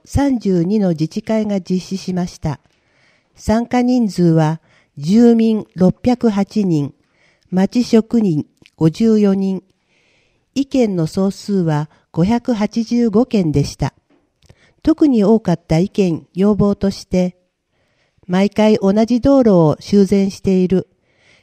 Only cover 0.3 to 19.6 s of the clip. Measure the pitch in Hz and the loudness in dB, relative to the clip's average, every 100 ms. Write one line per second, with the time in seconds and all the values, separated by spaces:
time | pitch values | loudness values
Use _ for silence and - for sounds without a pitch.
0.3 | 247 196 180 170 214 190 156 160 214 - | -2 -2 -2 0 0 0 -2 -4 -6 -4
1.3 | 220 208 202 175 185 - 190 - 180 175 | -4 -2 -6 -4 -6 -6 -10 -8 -6 -6
2.3 | - 156 139 _ _ _ _ _ _ _ | -8 -8 -8 _ _ _ _ _ _ _
3.3 | _ - 220 240 247 247 247 214 175 170 | _ -2 -2 0 -2 0 0 0 0 2
4.3 | 160 156 160 _ _ _ - 147 220 240 | 2 0 -4 _ _ _ -12 0 4 4
5.3 | 233 220 214 - 165 180 - 247 240 233 | 4 0 -2 -6 0 0 0 -4 0 -2
6.3 | 196 196 214 196 156 139 - _ _ _ | -2 -4 -2 -2 -2 -4 -10 _ _ _
7.3 | _ _ 180 196 247 233 226 220 240 208 | _ _ -2 0 -2 2 0 2 -2 0
8.3 | 151 - _ _ _ 160 156 226 214 202 | -2 -6 _ _ _ -2 0 0 2 2
9.3 | 196 190 190 - _ _ _ _ _ _ | 0 -4 -6 -10 _ _ _ _ _ _
10.3 | _ _ 262 277 269 226 180 160 - 196 | _ _ -8 -4 0 0 -2 -4 -2 -4
11.3 | - - 196 165 147 151 _ _ - 185 | -4 -4 -2 0 -2 -6 _ _ -4 -2
12.3 | 233 233 220 208 233 220 240 233 196 247 | -2 -2 -4 -4 -4 -4 -2 0 0 0
13.3 | 214 165 143 139 - 139 - _ _ _ | 0 0 -2 -4 -6 -8 -8 _ _ _
14.3 | _ _ _ _ _ - 320 302 233 196 | _ _ _ _ _ -2 0 2 2 2
15.3 | 220 185 165 - 160 196 - 185 156 - | 2 0 -4 -2 -2 0 -2 -2 -2 -8
16.3 | 175 202 202 202 202 196 - - 180 180 | -2 0 2 0 0 -4 -6 -4 -2 -2
17.3 | - _ _ _ _ _ _ _ _ - | -6 _ _ _ _ _ _ _ _ -4
18.3 | 185 202 - 214 214 190 208 226 240 269 | -2 0 0 0 2 2 0 0 0 2
19.3 | 277 226 180 | 4 4 4